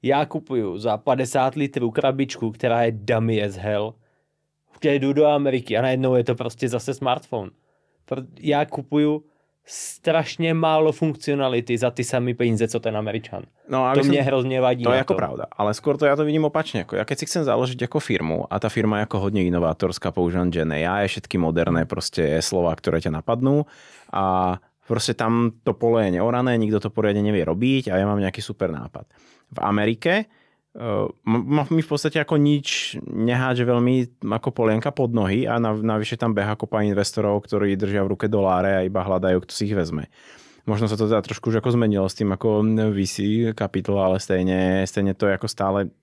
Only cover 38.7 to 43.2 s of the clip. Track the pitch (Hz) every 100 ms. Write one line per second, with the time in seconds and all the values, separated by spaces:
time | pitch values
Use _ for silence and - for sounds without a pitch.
38.7 | 95 92 98 95 92 92 92 90 - 104
39.7 | 101 82 78 - _ - - - - -
40.7 | 107 110 107 107 110 92 - - 110 127
41.7 | 120 113 101 95 - 104 95 113 107 107
42.7 | 110 110 98 95 -